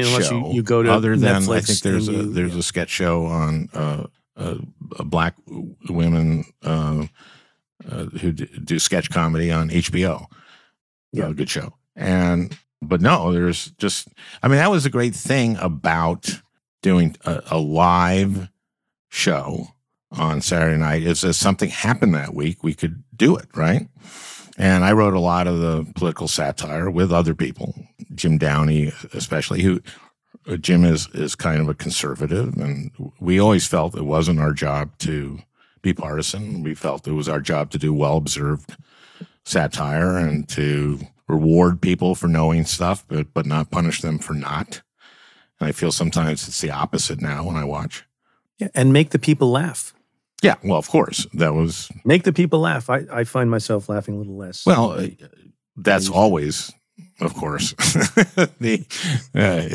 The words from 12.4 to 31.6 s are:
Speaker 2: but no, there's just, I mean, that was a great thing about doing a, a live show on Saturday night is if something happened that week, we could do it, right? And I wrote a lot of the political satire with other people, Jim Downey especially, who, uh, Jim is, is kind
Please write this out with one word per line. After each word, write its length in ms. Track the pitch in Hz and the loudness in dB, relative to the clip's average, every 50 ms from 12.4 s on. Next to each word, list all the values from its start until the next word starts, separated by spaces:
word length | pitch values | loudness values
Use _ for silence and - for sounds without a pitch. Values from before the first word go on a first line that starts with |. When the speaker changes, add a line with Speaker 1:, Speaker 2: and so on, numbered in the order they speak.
| 87 - - - _ _ _ - | 0 -2 -8 -16 _ _ _ -10
Speaker 2:
but 200 | - 76 92 85 | -4 -2 0 4
no, 300 | 90 131 180 151 165 170 90 | 4 4 4 4 2 2 2
there's 380 | 87 87 87 87 - - - | 2 2 0 0 -2 -6 -12
just, 360 | - - 208 196 - - - - _ - - - - - - | -8 -4 -2 -2 -2 -4 -8 -12 _ -20 -20 -20 -6 0 2
I 40 | 127 | 4
mean, 80 | 139 | 4
that 140 | 139 160 202 | 4 4 4
was 140 | 202 165 131 | 4 2 2
a 40 | 139 | 0
great 260 | 127 123 120 120 - | 0 0 0 0 -2
thing 420 | - - - 139 135 120 117 110 | -4 -2 0 2 2 2 2 0
about 840 | 90 85 90 80 67 - 85 82 82 82 82 85 - - - - - _ _ _ _ _ _ _ _ | 0 -2 -2 -2 -2 0 0 0 2 2 0 -2 -2 -6 -8 -8 -10 _ _ _ _ _ _ _ _
doing 340 | - 98 92 87 85 78 - - - | 2 4 4 4 4 2 0 -4 -6
a, 160 | - 82 73 - - | -6 -6 -6 -4 -4
a 60 | - | -2
live 920 | 82 78 73 78 80 87 87 87 90 87 87 92 95 98 98 98 98 90 92 _ _ _ _ _ _ _ _ _ _ _ _ | -2 -2 0 2 4 4 4 6 4 4 4 2 2 2 0 -2 -4 -6 -10 _ _ _ _ _ _ _ _ _ _ _ _
show 580 | - - - - 80 69 69 - - - - - _ _ _ _ _ _ _ - | -6 -2 0 0 0 0 -2 -6 -8 -8 -10 -12 _ _ _ _ _ _ _ -12
on 280 | - - 80 78 78 73 | -6 -4 -2 -2 -2 -2
Saturday 360 | - - 90 85 80 80 78 | -2 -2 0 0 2 2 2
night 260 | 78 80 76 76 80 82 | 2 0 0 0 0 0
is 200 | 85 82 - - | 0 0 0 0
if 120 | 92 82 | 0 0
something 340 | - - 98 95 - 107 85 | 2 2 0 0 0 -2 -4
happened 460 | - - - 107 117 - 127 101 82 | -4 -2 -2 -2 0 2 4 2 2
that 180 | 76 69 - - | 2 -2 -6 -6
week, 300 | 71 73 82 87 - - | -4 -4 -4 -4 -4 -4
we 100 | 82 - | -4 -4
could 300 | - - 82 82 - - _ - | -2 -4 -6 -6 -8 -16 _ -2
do 200 | - 117 147 185 | 2 4 4 4
it, 120 | - - - - | 2 -2 -8 -4
right? 320 | - 78 80 101 - - - _ - - - - - - - - - - - - | 0 2 2 2 0 -2 -6 _ -20 -20 -20 -20 -20 -20 -20 -20 -20 -20 -14 -4
And 260 | - 95 95 92 90 90 | 0 2 4 4 6 6
I 80 | 98 107 | 6 6
wrote 200 | 110 107 101 95 | 6 6 4 4
a 60 | 92 | 2
lot 280 | 87 87 87 90 90 | 2 2 2 2 2
of 120 | 87 87 85 | 0 0 0
the 260 | 85 82 80 80 80 - - | 0 0 0 -2 -4 -6 -4
political 320 | - 90 85 78 - 85 | -2 -2 -2 -2 -4 -4
satire 640 | 76 - - 78 69 69 - - 76 76 78 87 95 | -4 -2 -2 -2 -2 -4 -6 -6 -6 -4 -4 -2 -2
with 220 | 85 85 95 90 | 0 2 2 4
other 220 | 85 85 87 82 78 | 4 2 2 2 0
people, 400 | - 82 64 - - 60 - - - - - _ - - - - | -2 -2 -4 -6 -8 -10 -10 -10 -12 -14 -20 _ -20 -20 -16 -8
Jim 220 | - - 85 78 | -2 0 2 2
Downey 540 | 76 78 76 71 76 76 76 78 76 73 73 - - - - - | 2 2 2 2 2 2 2 2 2 0 -2 -6 -10 -14 -14 -10
especially, 480 | - - - 80 76 - - - 92 | -10 -6 -4 -4 -4 -4 -4 -2 0
who, 200 | 90 98 90 90 - - - - - _ _ _ _ _ - - - | 2 2 2 0 -4 -10 -20 -20 -20 _ _ _ _ _ -20 -16 -10
uh, 80 | - 90 | -8 -8
Jim 260 | 80 76 - 90 87 87 | -4 0 4 6 6 6
is, 240 | 85 80 78 78 - - | 6 4 2 0 -6 -6
is 220 | - 76 71 - | -6 -6 -6 -6
kind 260 | - - 85 78 76 | -4 -4 -2 0 0